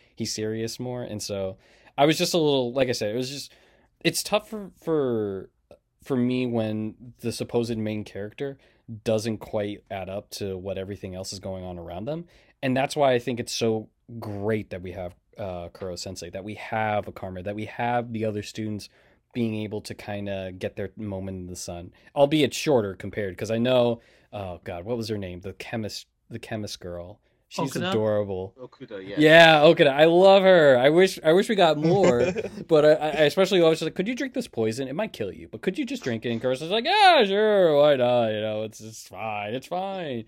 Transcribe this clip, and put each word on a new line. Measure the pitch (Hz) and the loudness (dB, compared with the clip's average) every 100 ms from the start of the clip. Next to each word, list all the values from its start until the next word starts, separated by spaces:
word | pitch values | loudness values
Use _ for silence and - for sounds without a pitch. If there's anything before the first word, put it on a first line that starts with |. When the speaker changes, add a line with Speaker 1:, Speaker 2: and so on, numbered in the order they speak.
| _ | _
Speaker 1:
he's | - 113 | -10 -8
serious | - 107 110 113 - | -4 -4 -4 -6 -8
more. | 123 123 | -10 -10
And | 123 104 | -10 -10
so | - 98 95 - _ _ _ - | -8 -6 -6 -8 _ _ _ 2
I | 147 | 2
was | 156 | 4
just | 175 | 0
a | 175 | 2
little, | 151 135 120 | 2 2 0
like | 131 123 | 0 0
I | |
said, | 113 104 | 0 -4
it | 120 | -4
was | 127 | -6
just, | 139 - _ _ _ _ _ | -10 -16 _ _ _ _ _
it's | 165 156 | -4 -4
tough | - 208 - | -4 -4 -4
for, | 220 185 - | -12 -14 -12
for, | - 156 131 113 101 95 - _ _ _ _ _ | -4 -2 0 -2 -4 -6 -12 _ _ _ _ _
for | - 131 | -4 -2
me | 123 127 123 | 0 0 -2
when | 117 110 107 107 - 120 - | -2 -2 -4 -6 -10 -20 -10
the | 117 | -8
supposed | - 120 120 117 113 | -6 -4 -2 -2 -4
main | 107 107 | -4 -6
character | 101 98 107 - 139 135 _ _ - 107 | -10 -12 -12 -10 -10 -10 _ _ -18 -8
doesn't | 117 110 113 107 | -2 0 -2 -6
quite | - 110 104 101 _ | -6 -6 -6 -8 _
add | 98 92 | -10 -8
up | 98 - | -10 -12
to | - 101 92 | -10 -8 -8
what | 95 92 | -8 -8
everything | 95 98 98 | -8 -10 -10
else | 92 95 | -10 -12
is | 98 | -12
going | 98 92 | -10 -10
on | 90 87 | -10 -12
around | 85 87 113 | -12 -10 -8
them. | 160 170 _ _ _ | -10 -12 _ _ _
And | 135 131 | -2 -2
that's | 135 151 | -2 2
why | 139 | 2
I | 123 | 2
think | 131 117 | -2 -6
it's | 117 | -6
so | - 113 110 107 _ - 117 | -2 0 -2 -6 _ -18 -12
great | 107 101 104 110 98 | -10 -6 -2 -2 -4
that | 95 | -12
we | 92 | -12
have, | 90 87 - _ - | -10 -12 -14 _ -12
uh, | 101 87 87 | -10 -10 -12
Kuro | - 95 87 | -12 -10 -8
Sensei, | 98 90 87 | -10 -12 -12
that | 95 | -12
we | 104 101 | -12 -12
have | - 113 110 104 98 | -6 -2 0 -2 -4
Akarma, | - 95 92 | -12 -12 -10
that | 92 104 | -8 -8
we | 107 | -10
have | - 120 120 120 | -6 -2 -2 -4
the | 113 | -4
other | 110 104 | -4 -4
students | - - 107 104 - _ _ _ _ | -8 -10 -8 -8 -10 _ _ _ _
being | 123 113 107 | -4 -4 -4
able | 107 107 | -6 -8
to | - | -10
kinda | 107 - 101 101 98 95 | -14 -10 -8 -8 -8 -10
get | 92 104 - | -8 -10 -8
their | 98 - | -10 -10
moment | 107 95 95 95 | -10 -8 -8 -10
in | 90 | -12
the | 87 | -12
sun, | - 87 90 _ _ | -12 -14 -16 _ _
albeit | 147 143 156 123 | 2 4 4 2
shorter | - 160 127 101 | 0 2 2 0
compared, | 92 101 107 98 90 | -6 -10 -6 -8 -6
'cause | 104 | -4
I | 113 | 0
know, | 123 127 120 117 _ _ _ | 2 4 2 0 _ _ _
oh | 104 95 85 | -12 -10 -12
God, | - 87 | -12 -12
what | 98 120 | -8 -8
was | 110 | -6
her | 104 | -8
name? | 92 90 | -8 -12
The | 95 | -14
chemist, | - - 117 104 - - _ _ | -14 -10 -8 -8 -10 -16 _ _
the | 113 | -16
chemist | - 110 101 - | -10 -10 -10 -12
girl. | 90 87 90 104 _ _ _ | -12 -12 -14 -20 _ _ _
She's | - - 131 | -8 -6 -6
Speaker 2:
Okuda? | |
Speaker 1:
adorable. | 180 113 107 104 98 92 95 - | -4 -2 0 0 -2 -6 -8 -14
Speaker 3:
Okuda, | 123 _ 127 98 | -20 _ -16 -14
yes. | 98 | -8
Speaker 1:
Yeah, | - 156 165 165 151 | 2 8 10 10 10
Okuda. | 156 160 147 | 8 8 4
I | 135 160 | 6 6
love | 175 190 196 | 8 8 8
her. | 190 180 147 123 | 8 8 8 8
I | 139 | 6
wish, | 165 190 - | 6 4 2
I | 160 | 4
wish | 175 220 | 4 4
we | |
got | 196 165 151 | 4 4 4
more, | 165 196 180 120 127 208 202 | 2 4 4 4 2 -2 -8
Speaker 4:
<laughs> | 208 - | -12 2
Speaker 1:
but | 156 | 6
I, | 151 | 6
I | 156 151 147 | 6 2 2
especially | 147 190 190 190 | 2 4 2 4
always | 160 160 | 4 2
like, | 160 | -2
"Could | 175 190 | -4 -4
you | |
drink | 254 269 | -4 -6
this | 262 233 | -6 -6
poison? | - 110 117 131 | -2 -2 -2 -6
It | |
might | 151 220 | -6 -6
kill | - 101 | -6 -10
you, | 82 82 | -10 -16
but | - | -6
could | 190 196 | -4 -4
you | |
just | 247 285 | -6 -6
drink | 131 113 | -6 -4
it?" | 120 | -4
And | 113 | -4
Kurosa's | 127 131 160 | -2 -4 -2
like, | 220 285 | -4 0
"Yeah, | 415 381 311 | 4 6 6
sure, | 202 196 214 202 170 143 | 4 2 2 4 4 6
why | 147 135 | 6 4
not?" | 123 123 113 | 4 2 2
You | 107 | -2
know, | 107 107 | -4 -4
it's, | 110 - | -8 -12
it's | 110 110 - | -16 -16 -18
fine, | 95 110 104 104 | -10 -8 -8 -8
it's | 127 - | -8 -8
fine. | 180 196 190 156 120 | -8 -6 -8 -8 -10